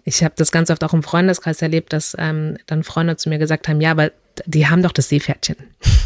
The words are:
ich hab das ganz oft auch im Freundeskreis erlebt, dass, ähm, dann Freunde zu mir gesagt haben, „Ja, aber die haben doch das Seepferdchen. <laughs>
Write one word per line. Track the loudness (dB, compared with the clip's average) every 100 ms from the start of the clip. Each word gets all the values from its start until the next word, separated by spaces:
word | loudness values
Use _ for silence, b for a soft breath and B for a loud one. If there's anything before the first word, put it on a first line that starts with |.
ich | -4 0
hab | 0 0
das | 0
ganz | 2 0
oft | 0
auch | 0
im | 0
Freundeskreis | 0 0 0 0 -4 -4
erlebt, | -2 -2 -2
dass, | -4 -4 -4
ähm, | -4 -4 -6 -8 -6
dann | -4
Freunde | -4 -2 -2 -2
zu | -4
mir | -2
gesagt | 0 -2 0
haben, | 0
„Ja, | 2
aber | 2 0 -2 _ -16 -4
die | 0 2
haben | 4
doch | 2
das | 0 0
Seepferdchen. | 0 -2 -6 -6 -10 -14 _
<laughs> | 4 4